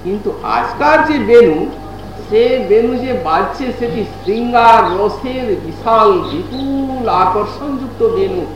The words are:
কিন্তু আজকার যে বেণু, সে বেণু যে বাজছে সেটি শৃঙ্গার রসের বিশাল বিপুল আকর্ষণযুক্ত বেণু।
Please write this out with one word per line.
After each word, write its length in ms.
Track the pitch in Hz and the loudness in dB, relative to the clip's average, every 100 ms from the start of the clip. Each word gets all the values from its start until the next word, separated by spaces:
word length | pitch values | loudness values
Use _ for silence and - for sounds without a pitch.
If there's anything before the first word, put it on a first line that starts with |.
কিন্তু 280 | 175 208 - - | -4 -4 -4 -6
আজকার 600 | 107 233 - - 294 311 | -2 -2 -2 0 4 4
যে 140 | 302 294 | 4 0
বেণু, 480 | 208 233 196 156 - - - - - - - | 6 8 8 4 -2 -8 -14 -14 -14 -14 0
সে 360 | 214 247 254 196 | 2 4 2 4
বেণু 280 | 214 247 254 | 4 4 -2
যে 160 | 262 | -2
বাজছে 600 | 214 156 165 196 - 254 - | -4 0 0 0 -4 -6 -4
সেটি 260 | 233 233 196 - | -4 -4 -6 -6
শৃঙ্গার 760 | 180 220 240 240 226 226 175 185 | -4 -2 2 2 4 4 2 0
রসের 560 | 208 - 254 254 240 185 | -2 -4 -8 -6 -4 -4
বিশাল 480 | 160 - 233 226 208 | -6 -6 0 4 4
বিপুল 960 | 180 151 151 180 254 277 269 269 254 226 | 2 -2 -6 -6 -6 -4 -4 -4 -4 -2
আকর্ষণযুক্ত 960 | 180 214 - - - 285 269 254 - | 0 2 0 -4 -8 -8 -8 -8 -2
বেণু। 440 | 226 180 190 180 151 | 0 0 -2 -4 -8